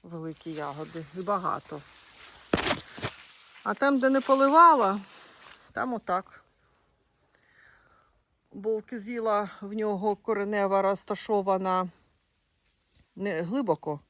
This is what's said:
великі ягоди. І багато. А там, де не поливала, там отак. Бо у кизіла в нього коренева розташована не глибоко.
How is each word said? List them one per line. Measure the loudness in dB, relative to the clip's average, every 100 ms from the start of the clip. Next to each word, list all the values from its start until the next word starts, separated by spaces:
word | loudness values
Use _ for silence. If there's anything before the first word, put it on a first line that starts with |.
великі | -14 -12 -10 -12 -12
ягоди. | -10 -8 -10 -12 -12 -12
І | -10
багато. | -4 -2 -2 -6 -8 -16 -16 -20 -20 -20 -20 -20 -2 -2 0 -2 -6 -10 -10 -10 -20 -20 -20 -10 -6
А |
там, | 0 2 4
де | 2
не | 2
поливала, | 2 4 6 10 10 8 4 0 -8 -20 -20 -20 -20 -20 -14
там | -6 -6
отак. | -6 -4 -4 -4 -20 _ _ _ _ _ _ _ _ _ _ _ _ -20 _ _ _ _ _ _ _ _
Бо | -8 -4
у | -4
кизіла | -4 -12 -8 -4 0 0 -2 -10
в | -10
нього | -4 -4 -2 -2 -4
коренева | -4 -4 -2 0 2 2
розташована | 2 -2 -4 -6 0 0 2 0 2 0 -2 -8 _ _ _ _ _ _ _ _ _ _ _ -8
не | -4 -4
глибоко. | -2 -4 -2 -2 -4 -10